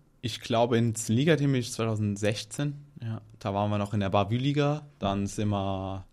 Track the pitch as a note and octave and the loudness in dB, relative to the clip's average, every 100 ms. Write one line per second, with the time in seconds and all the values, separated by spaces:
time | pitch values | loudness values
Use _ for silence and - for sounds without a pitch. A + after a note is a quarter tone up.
0 | _ _ A2+ - - A2+ A#2+ A#2 A#2 A2 | _ _ -8 -8 0 2 4 4 2 0
1 | - A2+ D#3 D3 C#3+ C3 A#2 - A2+ G#2+ | 0 2 4 4 4 0 -2 -4 -2 0
2 | G#2 G2+ G#2 A2 - - D3 C#3+ - - | -2 0 0 -2 -6 -6 -6 -6 -14 -12
3 | A2+ A2 - - G#2+ G2 G#2 G#2 G2+ G#2 | -8 -8 -12 -8 -4 0 0 0 0 0
4 | G2 G2+ G2 A#2+ C#3 C#3+ C#3+ D3+ - - | 2 2 2 0 0 2 2 0 -6 -4
5 | G2 G2+ G2 - G#2 G2+ G2 F#2+ F#2+ F#2+ | -2 0 -2 -2 0 0 -2 -4 -6 -8
6 | - | -12